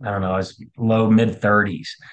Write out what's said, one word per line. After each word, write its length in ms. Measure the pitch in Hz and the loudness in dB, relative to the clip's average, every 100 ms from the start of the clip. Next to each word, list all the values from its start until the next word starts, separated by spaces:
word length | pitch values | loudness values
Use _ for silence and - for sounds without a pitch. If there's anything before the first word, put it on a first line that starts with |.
I 80 | 117 | -8
don't 100 | 101 | -4
know, 120 | 92 | -2
I 40 | 95 | -4
was 240 | 92 - - - | -6 -12 -20 -4
low 320 | 113 113 110 | 0 2 4
mid 320 | 110 113 - | 4 2 0
thirties. 540 | 104 104 101 85 - - - | 2 2 2 -4 -10 -18 -20